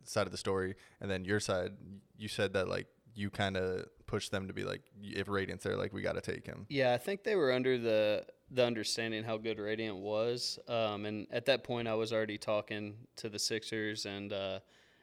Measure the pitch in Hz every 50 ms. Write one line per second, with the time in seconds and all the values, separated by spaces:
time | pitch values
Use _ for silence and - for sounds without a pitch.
0 | - - - 110 101 90 92 - - 107 95 95 92 92 95 - - - - _
1 | - 101 95 92 92 92 104 104 - - 98 90 92 98 98 - - 87 98 98
2 | - _ _ - 107 104 - - 104 98 95 98 92 92 92 95 95 - _ _
3 | _ - - 107 101 98 - - 101 95 95 92 92 92 92 92 85 - - -
4 | - - - 104 - - - 95 95 95 95 101 98 95 92 95 - _ - 101
5 | 101 101 - 98 98 98 101 98 95 95 92 90 - 98 98 95 95 95 98 98
6 | 98 87 82 90 - - 87 - - - - - 101 - 143 135 131 123 123 123
7 | - 196 202 196 - 226 214 185 151 127 127 127 127 131 127 123 117 113 107 107
8 | 107 107 104 - - - - _ _ - 135 127 123 120 120 110 104 - - 120
9 | 113 113 110 107 107 117 113 107 110 113 107 104 101 104 110 110 113 107 101 95
10 | 98 104 107 107 113 120 123 123 - - - - - - 120 113 113 107 104 101
11 | 104 107 107 107 - - 120 120 117 - 131 120 - - 120 120 117 113 110 110
12 | 113 110 117 110 110 104 104 107 - - 107 104 104 - 110 104 104 104 104 113
13 | 123 - _ - - 110 104 101 - - 113 107 - - 113 110 107 107 107 107
14 | - 104 98 101 101 101 104 95 98 95 95 98 - _ _ - - _ _ _